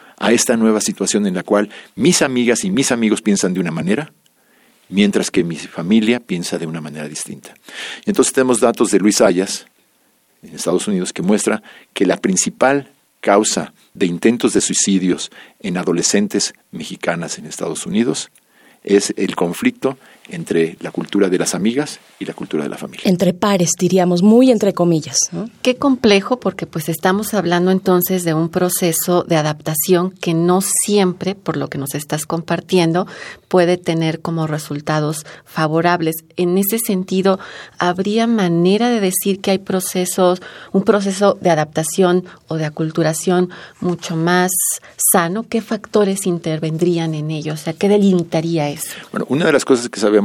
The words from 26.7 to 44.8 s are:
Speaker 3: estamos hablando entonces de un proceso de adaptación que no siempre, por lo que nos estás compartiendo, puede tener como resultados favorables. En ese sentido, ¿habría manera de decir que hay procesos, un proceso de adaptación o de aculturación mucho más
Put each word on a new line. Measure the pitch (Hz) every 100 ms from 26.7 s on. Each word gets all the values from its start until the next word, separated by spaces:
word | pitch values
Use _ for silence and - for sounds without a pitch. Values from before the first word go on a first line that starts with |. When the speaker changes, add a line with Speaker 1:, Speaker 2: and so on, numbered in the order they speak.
| 165 156
Speaker 3:
estamos | 165 185 196 208
hablando | 208 170 175 180
entonces | 190 190 180 175 185
de | 170
un | 156 165
proceso | 180 180 - 175 160 - 175
de | - 160
adaptación | 151 151 151 156 - 180 185
que | - 180
no | 165 175 185
siempre, | 190 - - 202 185 175 180
por | 196 - 143
lo | 139
que | 147
nos | 135
estás | 151 - 156
compartiendo, | - 165 160 170 - 185 165 170 226 - - - _
puede | 185 170 180
tener | 175 165 160 160
como | 170 165 156
resultados | 151 - 147 147 156 151 156 - -
favorables. | - - 156 160 175 175 160 160 - -
En | 180 185
ese | 202 226
sentido, | - 185 185 190 190 190 - - - -
¿habría | 175 180 196 220 233
manera | 226 180 170 175 208 240
de | 233
decir | 190 185 202 190
que | 196
hay | 190
procesos, | 196 185 185 185 180 - 180 185 - - -
un | 196
proceso | 196 208 196 190 202 -
de | 180
adaptación | 156 151 - 160 - 180 180 180 - -
o | 160
de |
aculturación | 156 151 160 160 156 160 - 180 180 - - -
mucho | 180 175 - 160
más | 165 180 185 - - -